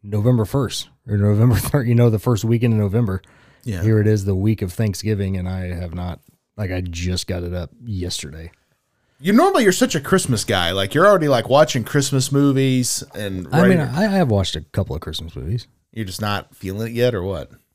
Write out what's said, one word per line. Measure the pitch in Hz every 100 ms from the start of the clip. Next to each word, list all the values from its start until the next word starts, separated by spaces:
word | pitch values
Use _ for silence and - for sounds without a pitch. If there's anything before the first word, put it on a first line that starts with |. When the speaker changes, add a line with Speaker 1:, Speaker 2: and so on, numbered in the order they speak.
Speaker 1:
November | 104 104 107 123
first | 104 139 113 - - _ -
or | 104
November | 104 104 120 107
<laughs> |
third, | - 147 123
you | 120
know, | 120
the | 110
first | - 110
weekend | 113 117 120
in | 110
November. | 101 110 113 92 _ _ _ _
Speaker 2:
Yeah. | - 92
Speaker 1:
Here | 107 107
it | 104
is, | 107 98
the | 95
week | 104 107
of | 95
Thanksgiving, | - 110 92 107 104 98 95
and | 90
I | 92 90
have | 87 90
not, | 85 90 - _ _ _ -
like, | 98
I | 90
just | 92 82 90 85 -
got | 90
it | 87
up | 90 85 _
yesterday. | 120 98 87 - 73 78 82 _ _ _ _ _ _ _
Speaker 2:
You | 151
normally, | 220 370 370
you're | 220
such | 185 247 165
a |
Christmas | - 190 - 113
guy. | - 98 85
Like, | 95 98
you're | 143 185
already, | 190 151
like, | 123 104
watching | 135 160 131
Christmas | 110 147 135 135 131
movies | 139 143 135 135 127 120 - -
and | - 104 95 90
Speaker 1:
I | 156 190
mean, | 180
Speaker 2:
ready | 131
to | 135
Speaker 1:
I, |
I | 214 196
have | 147
watched | 101 92
a | 80
couple | 73 - 95
of | 80
Christmas | - 80 82
movies. | 69 69 117 - _ _
Speaker 2:
You're | 110 98
just | 90
not | 107 101 -
feeling | _ 95 98 113
it |
yet, | 117 123
or | 110
what? | 92 90 69 - _